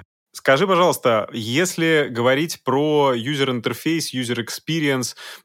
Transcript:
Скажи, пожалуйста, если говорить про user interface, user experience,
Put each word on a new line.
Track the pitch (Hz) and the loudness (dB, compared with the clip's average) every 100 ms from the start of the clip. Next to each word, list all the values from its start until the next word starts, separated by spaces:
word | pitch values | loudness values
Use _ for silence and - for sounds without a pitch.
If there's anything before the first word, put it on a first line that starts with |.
| - _ _ | -20 _ _
Скажи, | - - 135 190 | -4 2 4 4
пожалуйста, | 175 180 135 127 110 98 | 4 4 2 2 2 0
если | 120 110 131 180 175 165 156 127 | -6 -2 0 -2 0 0 2 0
говорить | 120 123 135 165 - | 0 2 2 0 -4
про | - 131 151 151 139 120 | -2 0 2 2 2 2
user | 113 147 135 | -2 -2 -2
interface, | 123 120 117 156 165 - | -2 -4 -4 -2 -2 -4
user | 127 120 120 | -6 -4 -4
experience, | 107 - - 160 147 135 120 - - - | -6 -8 -4 -2 0 0 -2 -8 -16 -18